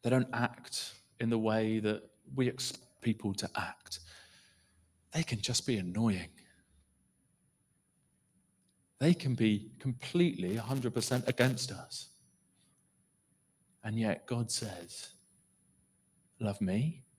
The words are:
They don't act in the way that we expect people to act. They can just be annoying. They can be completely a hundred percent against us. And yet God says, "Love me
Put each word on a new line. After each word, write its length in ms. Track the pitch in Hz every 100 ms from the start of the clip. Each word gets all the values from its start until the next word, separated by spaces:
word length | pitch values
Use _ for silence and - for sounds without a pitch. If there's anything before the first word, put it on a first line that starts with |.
They 80 | 120
don't 240 | 127 123
act 600 | 113 120 - - - - - _ _
in 100 | 113
the 80 | 113
way 400 | 110 110 110 110
that 300 | 107 107 - _ -
we 140 | 135 123
expect 540 | - - - - _
people 340 | - 104 104 95
to 160 | -
act. 460 | - - - - - - - - - - _ _ _ _ _ _
They 100 | -
can 180 | - 110
just 280 | 104 120 -
be 100 | 113
annoying. 540 | 90 95 113 92 80 - - - _ _ _ _ _ _ _ _ _ _ _ _ _ _ _ _ _ _ _ _ _ _ _ _
They 160 | 143
can 220 | 170 139 120
be 360 | 110 104 - -
completely 760 | 135 123 - 175 175 - 90 110
a 60 |
hundred 320 | 113 135 123 117
percent 320 | - 123 123
against 440 | 123 123 127 127
us. 380 | 101 - - - _ _ _ _ _ _ _ _ _ _ _ _ _ _ _ _ _
And 160 | 110 107
yet 260 | 110 - -
God 260 | 120 117
says, 580 | - 110 98 - - - - _ _ _ _ _ _ _ _ _ _ _ _
"Love 220 | 110 98
me 420 | 95 98 151 - -